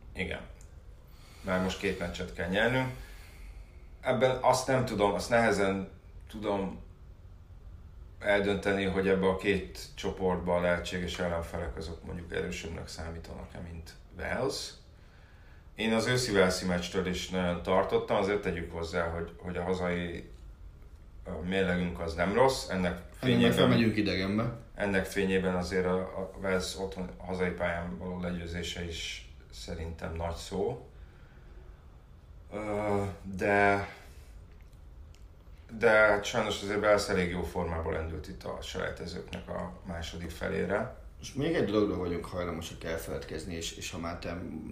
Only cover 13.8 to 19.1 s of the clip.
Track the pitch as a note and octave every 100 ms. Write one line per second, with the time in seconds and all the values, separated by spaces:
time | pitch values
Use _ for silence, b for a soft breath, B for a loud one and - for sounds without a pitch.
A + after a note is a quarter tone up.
13.8 | - - - F#2 - G#2 C3 - - -
14.8 | - b b b b b b b b -
15.8 | A3+ A2+ - B2+ - G2 F#2 F2+ F#2+ F2
16.8 | - F#2+ F2+ F2+ - F#2 F2+ E2+ G2 F#2+
17.8 | G2 A2+ - A2 G2 G2+ F#2 E2+ D#2+ F2
18.8 | E2 F2 E2+